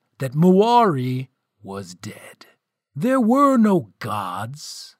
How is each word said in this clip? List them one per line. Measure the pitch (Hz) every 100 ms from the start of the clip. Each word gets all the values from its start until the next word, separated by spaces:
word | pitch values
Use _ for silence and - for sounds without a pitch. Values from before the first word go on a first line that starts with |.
| _ -
that | 135 143
Muari | 180 185 226 240 220 139 127 127 131 _ _ _
was | 104 98 90 90
dead. | 107 - - - - _ _ _ _ 139
There | 220 262
were | 220 262 277 262
no | 214 185 113 _
gods, | 110 104 95 92 113 143 - - -